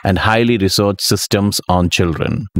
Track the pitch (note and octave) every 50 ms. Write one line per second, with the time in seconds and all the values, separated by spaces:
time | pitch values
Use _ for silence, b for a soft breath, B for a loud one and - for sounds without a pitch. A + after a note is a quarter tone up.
0 | - - F#2 F2 - A2 A2 A2+ A#2 A#2+ A#2+ G#2+ F#2+ F#2+ - - G2+ G2+ G2+ -
1 | - - G#2+ G2+ - - - G2+ G2+ G2+ G2 - - - F2+ F2+ F2+ F2+ - -
2 | F#2+ F2 D#2+ - - - - - G#2+ - - F2